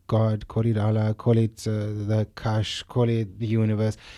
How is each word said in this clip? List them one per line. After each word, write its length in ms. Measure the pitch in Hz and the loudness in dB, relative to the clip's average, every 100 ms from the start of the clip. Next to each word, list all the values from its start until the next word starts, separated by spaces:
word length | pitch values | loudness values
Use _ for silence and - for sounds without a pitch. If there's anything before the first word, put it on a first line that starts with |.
| - | -2
God, 400 | 110 110 107 - | 2 2 0 -4
call 180 | 117 117 | -2 0
it 120 | 107 | 2
Allah, 360 | 107 110 110 | 2 2 0
call 240 | 110 123 113 | 0 2 4
it, 300 | 110 - 110 | 2 -2 -6
uh, 40 | |
the 560 | 107 107 104 101 107 104 - | -4 -4 -6 0 0 0 -4
Kash, 460 | 113 110 104 - | -2 -2 -2 -6
call 240 | - 123 117 | -6 0 2
it 280 | 113 104 101 | 2 -2 -6
the 80 | 113 | -2
universe. 500 | 113 110 104 110 - - | 0 2 2 0 -2 -12